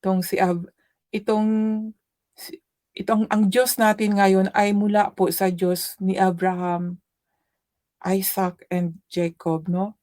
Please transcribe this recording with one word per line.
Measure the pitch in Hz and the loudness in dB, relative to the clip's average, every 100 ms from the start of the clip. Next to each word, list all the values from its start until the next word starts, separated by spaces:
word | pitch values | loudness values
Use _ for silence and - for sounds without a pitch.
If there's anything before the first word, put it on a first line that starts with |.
itong | 190 185 175 | 0 -2 -2
si | 190 | 0
Ab-, | 185 175 170 _ _ _ _ | 0 0 -6 _ _ _ _
itong | 214 208 214 214 220 220 214 220 - _ _ _ - | -6 -2 0 2 0 0 -4 -8 -14 _ _ _ -20
si, | - - _ _ _ - | -20 -20 _ _ _ -8
itong, | 196 220 214 | 0 0 2
ang | 214 208 | 2 2
Diyos | 226 254 - | 4 2 2
natin | 220 214 214 202 | 2 2 0 4
ngayon | 196 190 190 - | 4 4 2 2
ay | 202 208 | 2 2
mula | 208 208 202 - | 2 2 0 0
po | 185 | -2
sa | 175 190 | 0 -2
Diyos | 175 180 180 - - | 0 -2 -2 -6 -4
ni | 190 190 | -4 0
Abraham, | 190 170 185 180 180 175 175 180 _ _ _ _ _ _ _ _ _ _ 185 | 0 0 -2 -2 -4 -4 -6 -10 _ _ _ _ _ _ _ _ _ _ -4
Isaac, | 196 190 - 185 180 _ | -2 -2 -2 -4 -6 _
and | 180 175 165 _ | -4 -4 -6 _
Jacob, | - 170 170 170 160 160 | -4 -4 -4 -4 -4 -2
'no? | 175 202 - | -4 -4 -8